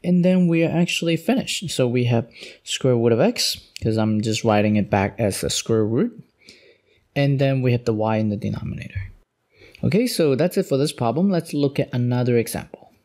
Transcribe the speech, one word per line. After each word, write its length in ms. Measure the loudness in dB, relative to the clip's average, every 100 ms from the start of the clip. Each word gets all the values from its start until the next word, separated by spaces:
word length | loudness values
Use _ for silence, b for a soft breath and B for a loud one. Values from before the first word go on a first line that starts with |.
And 200 | 2 2
then 240 | 4 4 2
we 160 | 2
are 60 | 2
actually 480 | 2 0 0 -2 -2
finished. 540 | 0 -2 -2 -8 -6
So 160 | -2 0
we 160 | 2
have 260 | 2 0 -2 B B B
square 320 | -10 -2 0 2
root 180 | 2
of 80 | 4
x, 360 | 2 0 -6 -6 -14 -6
'cause 160 | -2 0
I'm 240 | 0 0
just 220 | -2 -2
writing 320 | 2 2 4 0
it 160 | 2
back 240 | 0 0 0
as 260 | -2 -2
a 60 | -4
square 360 | -4 -2 0 0
root. 360 | 0 -2 -6 -20 _ b b b b b b _ 0
And 240 | 0 2
then 220 | 2 2
we 80 | 0
have 140 | 0 0
the 80 |
y 240 | 0 0 0
in 120 | 0
the 80 | -2
denominator. 760 | -4 -6 -8 -10 -10 -10 -12 -16 _ _ _ B B B
Okay, 240 | 0 2 0
so 280 | 2 2 2
that's 220 | 0 0
it 80 | -2
for 120 | 0
this 160 | 0
problem. 360 | 0 -2 2 2
Let's 240 | 0 -2
look 260 | -2 0 0
at 140 | -4
another 440 | -2 0 0 2 2
example. 540 | 0 -6 -10 -20 -20 _